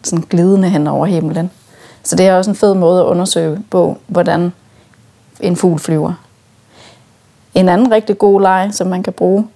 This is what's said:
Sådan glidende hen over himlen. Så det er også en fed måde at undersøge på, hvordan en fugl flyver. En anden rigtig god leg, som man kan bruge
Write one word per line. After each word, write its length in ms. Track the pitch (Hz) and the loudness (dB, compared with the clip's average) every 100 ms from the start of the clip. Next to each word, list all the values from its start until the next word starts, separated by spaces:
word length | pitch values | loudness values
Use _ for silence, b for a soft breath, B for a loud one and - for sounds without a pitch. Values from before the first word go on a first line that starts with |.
Sådan 220 | - 170 160 | -4 -6 -2
glidende 380 | 175 180 196 185 | 0 2 2 2
hen 180 | 175 147 | 0 -2
over 200 | 139 165 | -2 -2
himlen. 440 | 175 156 165 175 b b b b b | -2 -2 -4 -6 b b b b b
Så 140 | - - | -6 2
det 100 | 190 | 4
er 80 | |
også 160 | 185 196 | 4 0
en 60 | 202 | 0
fed 180 | 208 | 0
måde 260 | 190 170 180 | 2 2 2
at 60 | - | 2
undersøge 520 | 175 190 170 160 160 - | 0 -2 -2 -2 -6 -4
på, 260 | 185 170 - - | 0 0 -4 -4
hvordan 460 | 175 170 170 175 - b b b _ _ _ _ _ | -2 0 -2 -4 -8 b b b _ _ _ _ _
en 160 | 185 175 | -4 0
fugl 220 | 185 160 | 0 -2
flyver. 340 | - 156 151 175 _ _ _ _ b b b b b b _ _ _ | -2 -2 -2 -8 _ _ _ _ b b b b b b _ _ _
En 140 | - 185 | 0 2
anden 240 | 180 247 | 2 2
rigtig 260 | 220 214 202 | 0 0 0
god 220 | 208 196 | 2 4
leg, 280 | 196 185 196 | 2 0 -2
som 140 | 202 185 | -4 -4
man 160 | 180 | -4
kan 100 | 185 | -6
bruge 360 | 185 180 196 214 | -4 0 0 -2